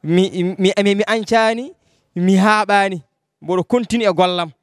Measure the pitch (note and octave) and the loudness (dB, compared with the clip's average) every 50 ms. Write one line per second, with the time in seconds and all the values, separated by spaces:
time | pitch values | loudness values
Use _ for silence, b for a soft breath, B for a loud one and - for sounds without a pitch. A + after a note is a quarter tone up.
0 | - D3+ E3+ F3+ F#3+ F#3+ C#3 F#3 F3 F3+ F#3+ - F#3+ F#3+ - G#3 G3+ G3+ G3+ G3+ | -2 0 2 2 2 0 -2 -4 -4 -4 -2 0 -2 0 0 0 0 0 0 0
1 | G#3+ - A3 A3+ G#3 - A3+ A3+ A3 A3 A3+ A#3 B3+ E4+ F#4+ _ _ _ _ _ | -2 -2 -2 -4 -2 0 0 2 2 0 -2 -4 -10 -14 -18 _ _ _ _ _
2 | _ _ _ F3 F3 F#3 G3 F#3 F#3+ G#3+ G#3+ G#3+ G#3 G3 G3+ G3+ G3 G3 F#3 E3 | _ _ _ -2 2 2 4 4 4 2 2 0 2 2 2 2 2 0 -4 -8
3 | - _ _ _ _ _ _ _ D3+ D#3 F#3 F#3 E3 _ A#3+ B3 A#3 - A3 A#3 | -12 _ _ _ _ _ _ _ -6 -4 -2 -2 0 _ -2 -2 0 -2 -2 0
4 | A3+ G3+ F3 E3+ F3+ F3+ F3+ F3 E3+ D#3+ - _ | 0 0 2 2 2 0 0 -4 -6 -8 -10 _